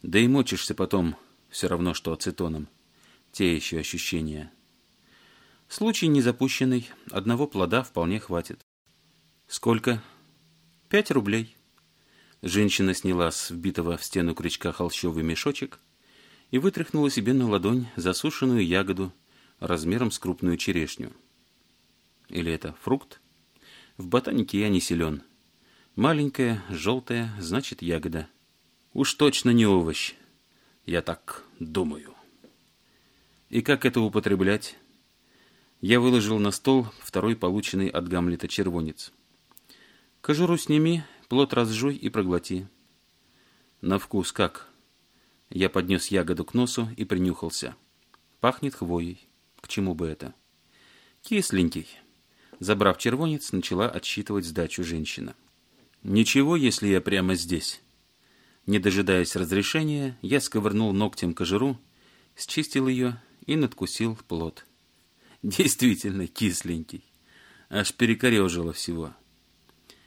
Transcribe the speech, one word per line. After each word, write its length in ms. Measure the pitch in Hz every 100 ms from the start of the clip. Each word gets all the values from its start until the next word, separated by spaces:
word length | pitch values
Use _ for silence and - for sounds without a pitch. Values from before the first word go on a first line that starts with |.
Да 180 | - 101
и 80 | 120
мочишься 480 | 139 123 92 - -
потом 400 | 92 98 85 - - _ _
все 200 | - 90
равно, 240 | 87 87
что 180 | 80 -
ацетоном. 560 | 80 - - 85 78 76 _ _ _ _ _ _
Те 220 | - 92 80
еще 240 | - 82
ощущения. 720 | 73 85 - 85 78 76 78 _ _ _ _ _ _ _ _ _ _ _ _
Случай 400 | - 220 - 165
незапущенный, 800 | 143 120 - 131 - 131 123 120 - -
одного 380 | 101 101 120 147
плода 340 | 98 90 117
вполне 380 | 123 - 85 104
хватит. 420 | - 85 - - _ _ _ _ _ _ _ _ _
«Сколько?» 560 | - 117 113 123 117 - - _ _ _ _ _ _ _
«Пять 220 | 202 214
рублей». 460 | 139 101 110 113 _ _ _ _ _ _ _ _ _
Женщина 500 | - 98 104 - 95
сняла 380 | 90 95 90 85
с 180 | - -
вбитого 480 | 85 92 87 85 82
в 60 |
стену 320 | - 95 85 80
крючка 360 | 82 - 90
холщовый 520 | - 87 - 90 80
мешочек 560 | 80 82 147 139 - - _ _ _ _ - _ _
и 80 | 127
вытряхнула 500 | 185 190 165 156 143
себе 240 | 123 107
на 160 | 131 120
ладонь 380 | 101 98 123 117 -
засушенную 680 | 87 90 151 - 131 120
ягоду 480 | 87 92 95 92 95 - _ _ _ _
размером 520 | 87 87 80 110 117
с 80 | -
крупную 380 | 90 82 90 85
черешню. 540 | - 87 76 - 57 - _ _ _ _ _ _ _ _ _ _ _
Или 220 | 87 82
это 240 | 80 80 85
фрукт? 360 | - 139 - - _ _ _ _ - - - -
В 80 | 90
ботанике 540 | 123 - - 95 98
я 100 | 104
не 100 | 95
силен. 440 | - 85 80 76 - _ _ _ _ _ _ -
Маленькая, 680 | 135 156 143 135 123 110 92
желтая, 640 | 87 92 127 - 120 117 104
значит, 420 | 82 107 139 -
ягода. 460 | 85 82 85 80 78 _ _ _ _ _ _
Уж 220 | - 139 -
точно 340 | 147 - 127
не 160 | 120 107
овощ. 480 | 92 80 76 - - _ _ _ _ _ _ -
Я 160 | 85
так 420 | 82 82 - - - -
думаю. 540 | 80 78 80 73 - - _ _ - _ _ _ _ _ _ _ _ _ _
И 80 | 117
как 240 | 120 135 131
это 160 | 120
употреблять? 760 | 110 104 101 95 95 104 - - _ _ _ _ _ _ _ _ _ _
Я 200 | 92 120
выложил 400 | 123 123 104 110
на 100 | 101
стол 380 | - - 135 113 -
второй 360 | - 95 101 113
полученный 520 | 90 101 - 95 95
от 200 | 85 87
Гамлета 400 | 90 87 85 87
червонец. 640 | - 92 87 78 - - _ _ _ _ - _ - _ _ _ _
Кожуру 360 | - 151 175 170
сними, 460 | - 151 160 170 151 - _
плод 240 | 127 135
разжуй 420 | 123 113 110 139 143
и 140 | 95
проглоти. 580 | 110 92 87 - 92 95 _ _ _ _ _ _ _ _ _ _ _
На 180 | - 98
вкус 320 | - 101 87
как? 380 | - 92 - - _ _ _ _ _ _ _ _
Я 180 | 90 92
поднес 380 | 95 90 92 -
ягоду 380 | 98 85 85 85
к 100 | 120
носу 340 | 123 123 113 -
и 80 | 104
принюхался. 680 | 92 90 85 85 - 62 - _ _ _ _ _ _
Пахнет 340 | 120 - 139
хвоей. 540 | - 87 87 85 92 _ _ _ _
К 60 | -
чему 260 | - 95
бы 140 | 80 82
это? 260 | 76 69 - _ _ _ _ _ _ _ _
Кисленький. 680 | - 208 - 95 85 82 78 - _ _ _ _ _ -
Забрав 380 | 92 101 101 92
червонец, 540 | 120 131 160 151 -
начала 360 | 95 - 90 113
отсчитывать 580 | 90 - - 101 101 82
сдачу 380 | 80 80 -
женщина. 520 | 85 82 76 - - - _ _ _ _ _ _
«Ничего, 540 | 98 101 113 135 143 170
если 320 | 127 - 104
я 140 | 95
прямо 340 | 98 95 92 90
здесь?» 460 | 82 82 - - _ _ _ _ _ _ _ _ -
Не 140 | 101
дожидаясь 560 | 98 95 98 92 87 90
разрешения, 800 | 85 95 101 160 156 147 135 123
я 180 | 98 139
сковырнул 520 | - 110 104 104 110
ногтем 420 | 98 104 - 90
кожуру, 440 | 82 87 101 135 123 _ _ _ _ _ -
счистил 500 | - - 151 135 131
ее 280 | 127 123 117 - _ -
и 120 | 156
надкусил 600 | 139 - 95 - 113 113 -
плод. 380 | 85 82 - - _ _ _ _ _ _ _
Действительно 840 | 104 - 139 - 127 98 104 95 87
кисленький. 760 | - 104 87 85 85 80 87 _ _ _ - - - _
Аж 240 | 101 -
перекорежило 800 | - 117 113 127 110 92 85 82
всего. 420 | 78 - 82 80 - _ _ _ _ _ _ - -